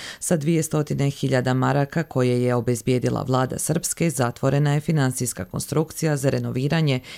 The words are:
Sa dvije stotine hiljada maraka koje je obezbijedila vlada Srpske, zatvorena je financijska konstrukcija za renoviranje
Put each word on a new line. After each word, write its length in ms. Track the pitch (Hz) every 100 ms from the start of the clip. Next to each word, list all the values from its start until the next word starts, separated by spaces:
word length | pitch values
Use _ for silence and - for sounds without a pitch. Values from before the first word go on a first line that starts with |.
| - -
Sa 160 | - 170
dvije 260 | 143 165
stotine 480 | 160 156 143 139 139
hiljada 440 | 139 139 131 127
maraka 480 | 127 127 139 139 -
koje 400 | 156 135 127 123
je 120 | 123
obezbijedila 680 | 120 117 120 - 127 123 120
vlada 360 | 110 131 131 -
Srpske, 520 | - 156 - - 165
zatvorena 640 | 131 120 - 135 143 147
je 60 | 147
financijska 640 | 151 156 131 127 123 -
konstrukcija 720 | - - - 143 160 - 160 143
za 140 | 135
renoviranje 680 | 127 120 120 139 165 156 127 -